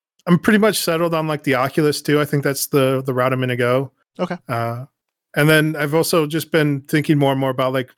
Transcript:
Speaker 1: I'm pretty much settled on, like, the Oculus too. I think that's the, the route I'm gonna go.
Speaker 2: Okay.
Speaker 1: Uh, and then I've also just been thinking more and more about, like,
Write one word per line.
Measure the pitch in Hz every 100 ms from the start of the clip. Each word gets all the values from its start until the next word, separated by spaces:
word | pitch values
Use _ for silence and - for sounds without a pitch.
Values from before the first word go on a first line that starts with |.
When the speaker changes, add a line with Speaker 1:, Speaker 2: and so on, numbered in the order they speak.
| _ _ -
Speaker 1:
I'm | 175
pretty | - 214
much | 214 190
settled | - 165 170
on, | 165 156
like, | 147
the | 147 131
Oculus | 135 170 151 143
too. | - 147
I | 147
think | 147
that's | 143 139 -
the, | 147 131 135
the | 135
route | 127 127
I'm | 127
gonna | 127 123
go. | 120 127 135 _ _ -
Speaker 2:
Okay. | 175 175 -
Speaker 1:
Uh, | 117 117 120 131 _ _ _ _ -
and | 151
then | 156 156 156
I've | 147
also | 160 160 175 147
just | 165 160
been | 165 147 139
thinking | - 156 143 147
more | 139
and | 135
more | 135
about, | 127 131
like, | 131 127